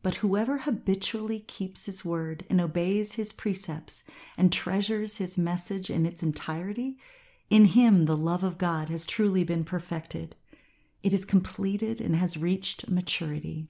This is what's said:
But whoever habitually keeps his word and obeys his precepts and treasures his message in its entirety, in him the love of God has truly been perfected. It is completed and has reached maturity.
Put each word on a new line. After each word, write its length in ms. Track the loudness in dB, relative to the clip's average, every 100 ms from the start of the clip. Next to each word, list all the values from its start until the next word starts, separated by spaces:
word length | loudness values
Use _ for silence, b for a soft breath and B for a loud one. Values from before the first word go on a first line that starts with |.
But 120 | -4 -2
whoever 420 | -2 0 -2 -2
habitually 800 | -4 -4 -2 -2 -2 -4 -6 -8
keeps 480 | -10 -10 -6 0 2
his 180 | 2
word 400 | 0 -4 -4 -8 -2
and 100 | 0
obeys 540 | 0 -2 -2 2 2
his 180 | 2 2
precepts 680 | 0 -2 2 2 0 -4 -4 -4 B B B
and 160 | 2
treasures 680 | 2 -2 -4 -2 -4 0 2
his 200 | 4 4
message 520 | 2 2 2 2 -4
in 160 | -2 0
its 180 | 0
entirety, 720 | -2 -4 -6 -6 -6 -6 -6 -8 b b b b b
in 180 | 6 6
him 400 | 6 6 6 4
the 100 | 0
love 260 | -2 -2
of 160 | -4 -2
God 300 | -4 -2 -4
has 180 | 0 0
truly 380 | 2 0 0
been 180 | 0 -2
perfected. 720 | -4 -6 -6 -8 -8 -12 -12 -16 _ b b b b b
It 100 | 0
is 100 | 2
completed 760 | 4 2 0 -6 -4 -4 -4 -4
and 160 | -2 0
has 200 | 0 -2
reached 540 | -2 0 0 -2 -2
maturity. 760 | -2 0 -2 -2 -6 -8 -10 -12